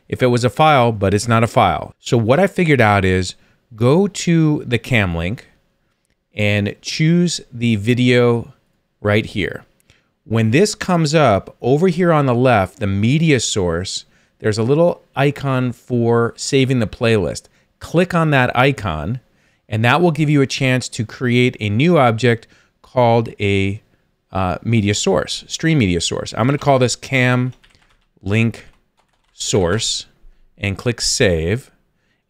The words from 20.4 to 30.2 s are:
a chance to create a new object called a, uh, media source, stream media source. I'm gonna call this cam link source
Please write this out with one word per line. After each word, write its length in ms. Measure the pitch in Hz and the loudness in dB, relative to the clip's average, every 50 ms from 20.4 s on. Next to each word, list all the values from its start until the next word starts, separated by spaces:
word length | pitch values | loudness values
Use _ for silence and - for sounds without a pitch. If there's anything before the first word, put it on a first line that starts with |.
a 60 | 135 | 2
chance 420 | 127 - - 139 131 127 127 - - | 0 -2 -2 0 0 0 -2 -2 -6
to 160 | - - 110 | -8 -8 -8
create 500 | - - - 135 123 120 123 123 127 123 - | -8 -8 -6 -2 0 2 2 2 2 0 -4
a 80 | 107 104 | -4 -2
new 300 | 101 113 143 175 180 151 | 0 0 2 2 4 4
object 480 | 131 120 113 110 123 120 117 113 - _ _ _ _ _ _ _ | 4 2 2 2 0 0 0 0 -4 _ _ _ _ _ _ _
called 480 | _ _ _ 131 123 117 117 120 113 - - - | _ _ _ 0 2 4 2 2 0 -2 -6 -4
a, 440 | 104 98 101 98 98 98 98 107 _ _ _ _ _ _ _ _ _ _ | -2 0 0 0 -2 -2 -4 -8 _ _ _ _ _ _ _ _ _ _
uh, 240 | - 92 95 90 82 - | -6 -4 -4 -4 -4 -4
media 320 | - 113 117 113 98 101 104 | -4 0 0 0 2 0 -2
source, 500 | - - - 190 73 - - - - - | -2 0 0 0 -2 -2 -4 -10 -12 -12
stream 320 | - - - - 160 165 147 | -14 -10 -4 -2 0 2 2
media 220 | 110 92 87 82 | 2 2 0 -2
source. 320 | - - - - - - | -2 -4 -6 -8 -8 -10
I'm 140 | - - 113 | -6 -2 -2
gonna 100 | 139 143 | -2 -2
call 220 | 143 - 143 139 127 | 0 0 0 2 2
this 180 | 127 117 - | 2 -2 -2
cam 560 | - - - 135 131 123 127 123 123 127 127 120 _ _ _ _ _ _ _ _ _ _ _ _ _ | -8 -8 -4 -2 0 0 0 0 -2 -2 -4 -8 _ _ _ _ _ _ _ _ _ _ _ _ _
link 420 | - 95 104 113 113 113 104 - - - _ _ _ _ _ _ _ _ _ _ _ _ _ | -6 -2 0 0 0 -2 -4 -8 -20 -20 _ _ _ _ _ _ _ _ _ _ _ _ _
source 720 | - - - - 107 90 85 95 123 - - - - - _ _ _ | -12 -6 -2 0 0 2 0 0 -2 -2 -4 -6 -8 -10 _ _ _